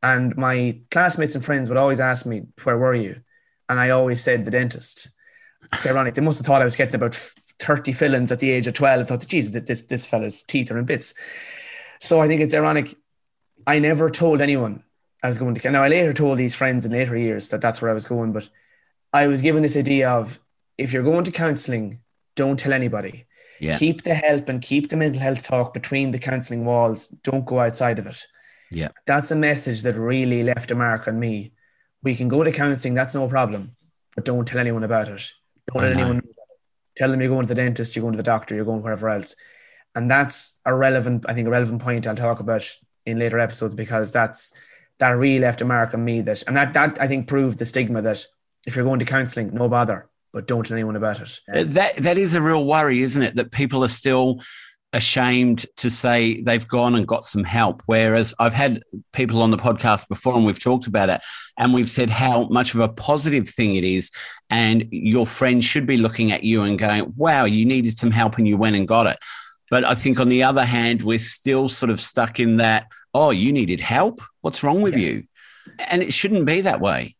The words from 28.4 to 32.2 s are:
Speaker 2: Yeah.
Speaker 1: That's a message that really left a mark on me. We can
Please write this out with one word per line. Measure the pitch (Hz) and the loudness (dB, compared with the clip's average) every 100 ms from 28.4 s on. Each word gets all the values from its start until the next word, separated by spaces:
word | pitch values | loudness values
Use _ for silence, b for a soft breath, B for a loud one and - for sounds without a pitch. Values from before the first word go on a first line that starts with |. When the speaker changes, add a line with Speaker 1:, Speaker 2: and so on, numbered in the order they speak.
| b b b | b b b
Speaker 2:
Yeah. | 82 76 - - | -8 -8 -8 0
Speaker 1:
That's | 143 143 | 0 0
a | 160 | 0
message | 151 147 - 113 | 0 0 -2 -4
that | 117 | -4
really | 110 113 127 127 120 | -2 -2 0 0 0
left | 117 123 123 | 0 -2 -4
a | |
mark | 120 120 113 113 | -2 0 0 -2
on | 110 | -4
me. | 117 107 101 _ _ _ _ _ | -4 -6 -10 _ _ _ _ _
We | 135 | -4
can | 120 | -2